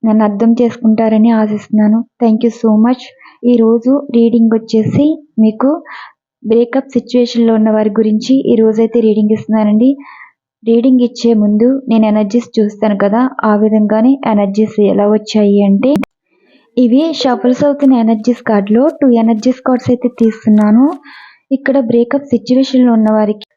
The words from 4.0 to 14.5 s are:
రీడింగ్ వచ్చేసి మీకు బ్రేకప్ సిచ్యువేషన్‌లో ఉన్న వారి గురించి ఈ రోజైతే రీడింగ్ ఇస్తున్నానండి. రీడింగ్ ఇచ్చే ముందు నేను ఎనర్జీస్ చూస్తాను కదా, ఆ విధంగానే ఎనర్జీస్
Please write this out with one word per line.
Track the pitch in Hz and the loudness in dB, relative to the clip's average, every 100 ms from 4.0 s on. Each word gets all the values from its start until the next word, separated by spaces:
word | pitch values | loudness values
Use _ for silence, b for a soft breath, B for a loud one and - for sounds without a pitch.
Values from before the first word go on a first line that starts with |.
| 285 | -2
రీడింగ్ | 233 233 233 226 | 0 2 2 2
వచ్చేసి | 220 220 220 220 - 294 320 - - | 0 -2 -2 0 0 0 -2 -8 0
మీకు | 220 214 254 330 B B B B _ _ | 0 0 -2 -2 B B B B _ _
బ్రేకప్ | 214 226 240 269 269 | -2 0 0 -2 -4
సిచ్యువేషన్‌లో | 240 - 247 240 233 226 | -6 -2 -2 0 0 0
ఉన్న | 226 220 | 2 0
వారి | 214 214 | 0 -2
గురించి | 208 220 214 240 269 - | 0 0 -2 0 -2 0
ఈ | 233 | 2
రోజైతే | 220 214 226 233 | 2 0 0 0
రీడింగ్ | 220 214 214 | 0 0 0
ఇస్తున్నానండి. | 214 - 220 214 214 254 277 B B B B _ _ | -2 -2 -2 0 2 2 0 B B B B _ _
రీడింగ్ | 220 233 247 254 | -2 0 2 2
ఇచ్చే | 240 247 233 | 0 -2 0
ముందు | 226 208 208 240 269 - | 0 0 2 0 -2 -2
నేను | 226 220 | 0 2
ఎనర్జీస్ | 214 208 240 233 | 0 0 -2 -4
చూస్తాను | - 208 208 220 196 | -2 -4 -2 -4 0
కదా, | 202 214 254 - | 0 0 -2 -2
ఆ | 214 208 | -2 0
విధంగానే | 214 214 208 214 240 269 - | 2 0 0 2 2 0 0
ఎనర్జీస్ | 208 202 | -2 -2